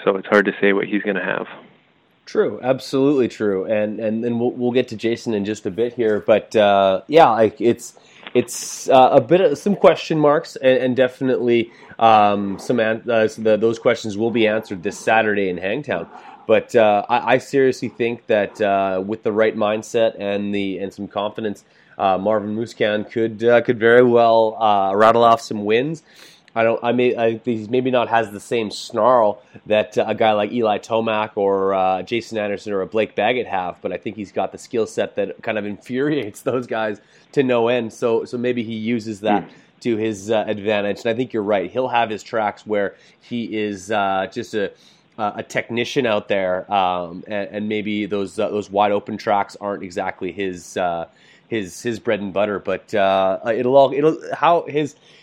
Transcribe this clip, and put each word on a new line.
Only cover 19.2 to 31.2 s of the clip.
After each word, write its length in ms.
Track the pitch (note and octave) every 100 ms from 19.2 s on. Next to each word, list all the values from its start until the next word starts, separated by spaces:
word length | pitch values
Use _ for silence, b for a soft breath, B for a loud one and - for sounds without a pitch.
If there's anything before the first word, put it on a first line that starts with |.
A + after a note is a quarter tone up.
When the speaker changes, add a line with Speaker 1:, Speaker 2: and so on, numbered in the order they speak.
Speaker 2:
the 80 | A#2
right 240 | G#2 A2 A2
mindset 600 | G#2 A2 - A#2+ A2+ -
and 360 | G2+ G2+ G2+
the, 240 | G2+ G2 F2
and 160 | G2
some 140 | G2 G2
confidence, 580 | G2+ G#2 G#2 A2 G2 b b b -
uh, 200 | G2 F#2
Marvin 360 | G2 G#2+ G2+ G#2+
Musquin 540 | A2+ - A2 G#2+ G2+
could, 320 | A#2+ A2+ G#2+
uh, 180 | A#2 A#2
could 180 | A#2 A#2+
very 240 | A2+ A#2+
well, 580 | B2+ A#2+ A#2 A2+ A2 G#2+
uh, 320 | A2 G2+ G2 G2+
rattle 280 | A2 A#2
off 180 | A#2 A2+
some 240 | - A2 G#2
wins. 380 | A2+ C#3+ D#3+ b b b b b
I 100 | A#2
don't, 200 | A2+ A2+
I 80 | A#2+
may, 240 | B2 B2 A#2
I 220 | A#2 A2+
think 220 | B2 A2
he's 100 | G#2+
maybe 220 | B2+ B2+
not 180 | B2 G#2+
has 200 | A#2 G#2+
the 100 | G2+
same 300 | - A#2+ G#2
snarl 720 | - - A#2 A2 B2 G#2 G2+ B A#2 -
that, 300 | G#2 G#2+ A#2+
uh, 60 | A2
a 80 |
guy 200 | G#2+ A2
like 180 | G#2+ G#2
Eli 280 | B2 A2 G2+
Tomac 520 | - A2+ A2+ G#2+